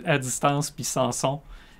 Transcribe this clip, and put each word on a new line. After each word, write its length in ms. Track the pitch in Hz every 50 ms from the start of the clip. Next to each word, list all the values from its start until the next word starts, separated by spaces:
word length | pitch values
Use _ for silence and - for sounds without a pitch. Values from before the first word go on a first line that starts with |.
| -
à 140 | 175 147 135
distance 520 | 127 127 - - - 143 143 143 143 -
puis 140 | - - 123
sans 280 | - - 135 123 120
son, 300 | 123 - - 135 139 147 - - - - - - -